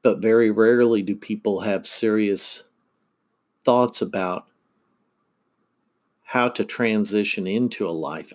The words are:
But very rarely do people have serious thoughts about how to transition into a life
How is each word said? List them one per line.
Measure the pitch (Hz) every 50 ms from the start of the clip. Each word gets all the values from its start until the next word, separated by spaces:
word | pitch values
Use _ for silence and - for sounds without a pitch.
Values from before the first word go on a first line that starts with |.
But | - 120 101 -
very | - 110 113 117 117 110
rarely | 104 107 110 113 120 120 120 117 113 104
do | 95 98 101
people | - - - 107 107 - 107 98 92
have | 107 107 98 92 -
serious | - - - 117 110 107 107 107 101 98 92 - - - - - _ _ _ _ _ _ _ _ _ _ _ _ _ _ _ _ _ _ _ _
thoughts | 131 120 123 120 120 - -
about | 110 104 107 98 92 90 90 - - _ _ _ _ _ _ _ _ _ _ _ _ _ _ _ _ _ _ _ _ _ _ _ _ _ _ _ _ _ _ _ _ _ _ _ _
how | - - 127 123
to | 123 - - 101
transition | - - - 120 113 107 104 104 104 104 107 101 98 - - 92
into | 92 101 117 123 117 - - 107
a | 87
life | 82 80 78 71 78 80 73 -